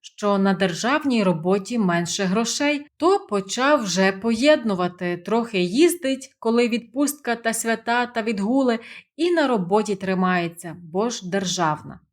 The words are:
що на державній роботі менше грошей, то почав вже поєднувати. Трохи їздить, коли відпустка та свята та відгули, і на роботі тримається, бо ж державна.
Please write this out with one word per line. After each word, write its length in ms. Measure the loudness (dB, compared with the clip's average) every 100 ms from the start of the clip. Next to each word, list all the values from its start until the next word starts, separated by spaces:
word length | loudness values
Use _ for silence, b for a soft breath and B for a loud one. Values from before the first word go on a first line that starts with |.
що 380 | -20 -4 0 2
на 160 | 2
державній 680 | 2 0 0 0 0 2 2
роботі 560 | 2 2 0 0 0 -2
менше 460 | 2 2 0 -2
грошей, 640 | 0 0 -2 -2 -2 -2 -6 _
то 220 | 2 2
почав 640 | 0 -4 -4 -2 2 2
вже 300 | 0 2 2
поєднувати. 1040 | 2 -2 2 4 4 2 0 -2 -2 -6 -6
Трохи 440 | -2 -2 0 -2
їздить, 760 | 0 4 2 2 -4 -4 -8 _
коли 300 | -2 2 2
відпустка 680 | 0 -4 -2 -2 -2 -6 -4
та 160 | -2
свята 540 | -4 -2 -2 0 0 0
та 160 | -2
відгули, 560 | -4 -2 0 2 2 0 B B B -4
і 140 | 0
на 160 | 2 2
роботі 480 | 0 2 0 0 -4
тримається, 800 | -2 0 2 2 -2 -6 -14 -14
бо 280 | -8 -2 -2
ж 200 | -4 -4
державна. 720 | -4 -2 0 0 0 -8 -18 _